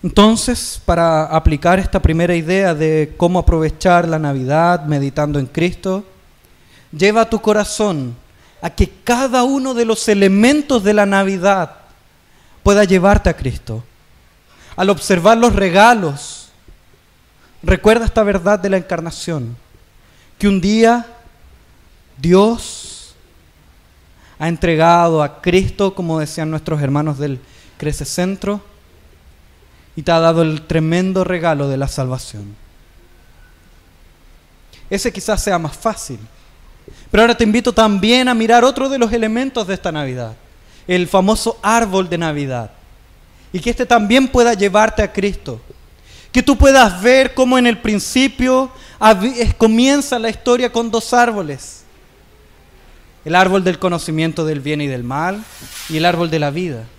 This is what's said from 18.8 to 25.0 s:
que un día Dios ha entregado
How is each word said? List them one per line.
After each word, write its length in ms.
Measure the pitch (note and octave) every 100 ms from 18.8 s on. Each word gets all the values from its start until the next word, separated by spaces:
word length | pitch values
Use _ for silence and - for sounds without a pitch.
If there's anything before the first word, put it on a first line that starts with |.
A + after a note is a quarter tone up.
| F3+ F3 D#3+ - - D#3+ A#2 A#2+ _ _ _ _ _ _ _ _
que 100 | G3+
un 120 | G3
día 460 | F3+ A3 A3+ A#3+ A#3 - - _ - _ _ _ _ _ _ -
Dios 960 | D3+ F3+ G#3+ A#3 - - - - - _ _ _ _ _ _ _ _ _ _ _ _ _
ha 100 | D#3
entregado 760 | E3 F3 D#3 E3 E3+